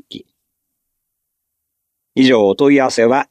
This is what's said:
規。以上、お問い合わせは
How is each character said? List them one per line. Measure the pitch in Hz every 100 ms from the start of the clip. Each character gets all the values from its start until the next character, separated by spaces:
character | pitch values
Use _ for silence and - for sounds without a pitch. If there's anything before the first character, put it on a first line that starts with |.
| -
規。 | - - _ _ _ _ _ _ _ _ _ _ _ _ _ _ _ _ _ _
以 | -
上、 | 131 117 101
お |
問 | 95 143
い | 139
合 |
わ | 131
せ | -
は | 117 135 -